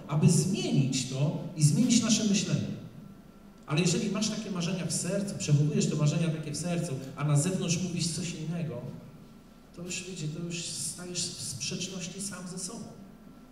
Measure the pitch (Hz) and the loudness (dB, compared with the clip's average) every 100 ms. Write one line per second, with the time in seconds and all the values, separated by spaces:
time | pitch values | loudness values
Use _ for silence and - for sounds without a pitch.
0 | - 151 185 170 - - 359 143 131 - | -2 6 8 8 6 2 4 4 4 2
1 | - 131 151 - - 160 147 240 254 - | 0 0 0 0 -6 4 6 6 6 6
2 | 220 226 214 196 - 147 104 - - - | 6 4 4 4 4 0 0 -6 -10 -14
3 | - - - - - - - 147 185 233 | -16 -18 -20 -20 -20 -18 -2 2 2 2
4 | - 202 - 220 196 180 165 185 165 - | 0 0 -2 -2 -4 -4 -2 -2 -2 -2
5 | 175 196 - - - 143 151 214 - 151 | -2 -2 -2 -4 2 4 4 2 2 2
6 | 147 170 165 147 147 143 175 170 - 131 | 2 2 0 0 -4 -6 -2 -2 -2 -4
7 | 131 - 151 143 185 - 170 170 180 165 | -8 -4 2 2 2 0 0 0 -2 -2
8 | - - 175 - 156 170 147 120 123 - | -2 -2 -6 -6 -6 -4 -4 -6 -10 -12
9 | - - - - - - - - 175 175 | -16 -18 -20 -20 -20 -20 -20 -12 -8 -8
10 | 185 175 151 170 170 170 - - - - | -8 -6 -6 -4 -6 -6 -6 -6 -6 -8
11 | 180 175 175 - - - - 185 - - | -8 -4 -4 -6 -8 -6 -6 -4 -6 -6
12 | - 190 - - - 185 - 233 - - | -8 -8 -8 -8 -10 -8 -8 -10 -12 -14
13 | - - - - - | -18 -20 -20 -20 -20